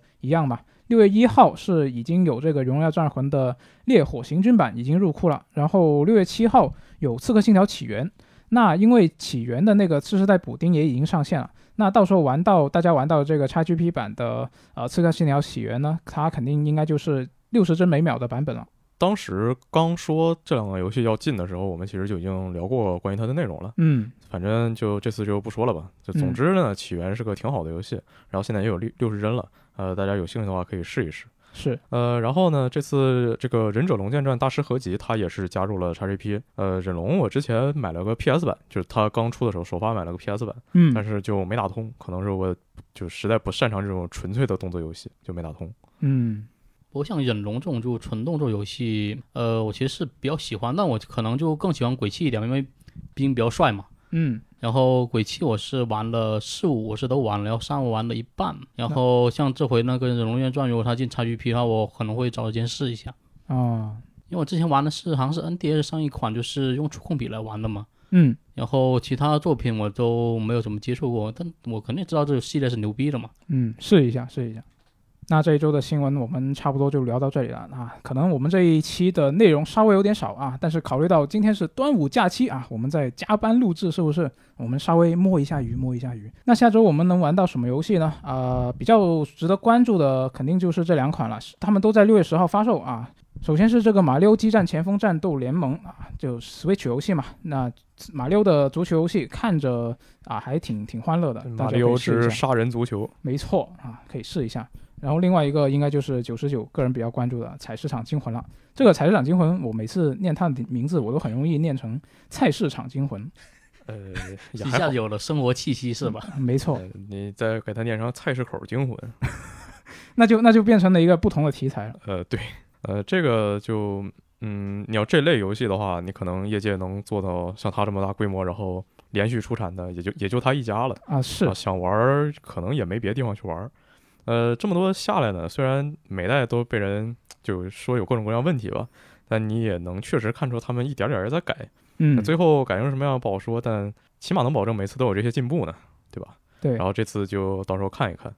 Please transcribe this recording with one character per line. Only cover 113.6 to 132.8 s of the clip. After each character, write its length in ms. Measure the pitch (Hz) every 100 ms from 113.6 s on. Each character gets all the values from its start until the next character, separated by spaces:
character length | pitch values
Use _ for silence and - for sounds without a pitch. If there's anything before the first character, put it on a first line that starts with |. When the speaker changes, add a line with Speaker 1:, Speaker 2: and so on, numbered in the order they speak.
| _ _ -
Speaker 2:
呃， 100 | 107 98 92 92
Speaker 3:
<laughs> 240 | 95 -
一 60 | 113
下 320 | 131 127 151
子 40 |
有 140 | 131 110
了 100 | 104
生 240 | - 151
活 120 | 127
气 180 | 127 -
息 220 | 151 123
是 160 | 113 156
吧？ 100 | 110 - 139
Speaker 1:
嗯， 80 |
没 140 | 127 131
错。 180 | 131 123
Speaker 2:
呃， 80 | 92 98 98
你 240 | 98 101
再 300 | 101 113 110
给 120 | 107
它 80 | 107
念 160 | 117 110
成 120 | 117
《菜 220 | 123 -
市 100 | 127
口 160 | 123 - -
惊 200 | 123 135
魂》。 120 | 113 - 113 - - - -
Speaker 1:
<laughs> 600 | - - - - - -
那 120 | 226
就， 140 | 220
那 100 | 233
就 100 | 226
变 160 | 208 220
成 140 | 180
了 100 | 180
一 40 | 165
个 100 | 170
不 140 | 202
同 160 | - 151
的 60 |
题 180 | - 135
材 180 | - 104
了。 80 | - -
Speaker 2:
呃， 160 | 95 90
对。 120 | - 110 - - _
呃， 200 | - 104
这 180 | 101 185
个 360 | 156 117 104 104
就， 460 | - 107 104 98 98 - _ _
嗯， 420 | 110 101 98 101 104
你 80 | 110
要 80 | 107
这 160 | 165
类 180 | 147 139
游 140 | 98
戏 120 | 107 120
的 120 | 95
话， 240 | 101 87
你 100 | 90
可 140 | 95 92
能 200 | 90 98
业 140 | 107
界 160 | 104 98
能 260 | 92 98
做 180 | 101 104
到 320 | 95 90 87 101
像 160 | 104
它 140 | 95 104
这 60 |
么 100 | 98
大 100 | 98
规 160 | 101 104
模， 160 | 95
然 100 | 92 90
后 280 | 98 90 - _ _
连 180 | 101 107
续 100 | 120
出 160 | - 117
产 180 | 98
的， 200 | 92 90
也 80 | 87
就， 100 | 90 -
也 100 | 98
就 140 | 120
它 120 | 127
一 80 | 139
家 260 | 117 104 127
了。 80 | - -
Speaker 1:
啊， 160 | 143
是。 240 | 127 - 175
Speaker 2:
啊， 80 |
想 260 | 95 - 95
玩 100 | 90
儿， 440 | 104 120 143 147 147
可 180 | - -
能 160 | 87
也 80 | 143